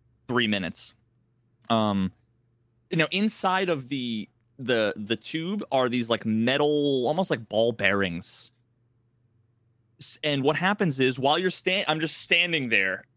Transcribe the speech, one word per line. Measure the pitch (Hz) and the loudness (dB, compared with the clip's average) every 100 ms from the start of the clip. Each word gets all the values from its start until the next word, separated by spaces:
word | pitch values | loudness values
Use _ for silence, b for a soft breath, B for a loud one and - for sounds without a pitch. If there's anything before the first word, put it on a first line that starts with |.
| _ _ - | _ _ -4
three | 120 113 | 0 2
minutes. | 101 85 - - _ _ _ _ _ _ _ - | 0 -4 -10 -16 _ _ _ _ _ _ _ -2
Um, | 113 107 98 92 - _ _ _ _ _ _ - | 2 2 0 -2 -6 _ _ _ _ _ _ -6
you | 165 | -2
know, | 175 | 0
inside | 185 214 - 190 185 185 | 0 0 0 0 0 0
of | 151 127 | -2 -4
the, | 139 123 110 - _ _ - | -6 -4 -6 -8 _ _ -12
the, | 123 117 107 104 | 0 2 2 -2
the | 104 113 | -4 -4
tube | - 160 165 208 - | -4 -6 -4 -6 -2
are | 131 127 | 0 2
these, | 123 113 | 0 0
like, | 113 113 | -2 0
metal, | 110 117 139 147 147 143 135 123 | 0 2 2 2 2 2 0 0
almost | 156 185 | 0 0
like | 131 113 | -2 -2
ball | 104 117 | 2 2
bearings. | 110 98 101 95 85 - - - _ _ _ _ _ _ _ _ _ _ _ _ _ _ - | 4 2 2 0 -2 -10 -14 -16 _ _ _ _ _ _ _ _ _ _ _ _ _ _ -12
S-, | - - | -10 -6
and | 151 139 | -2 2
what | 135 147 | 2 2
happens | 180 208 185 131 | 0 2 0 2
is, | 131 127 | 0 2
while | 131 160 | 2 2
you're | 185 | 0
sta-, | - - 190 170 | -2 -2 -2 0
I'm | 156 | -2
just | 156 - | -2 -4
standing | - 170 175 160 127 | 0 2 2 0 2
there, | 107 95 92 - | 2 2 -2 -8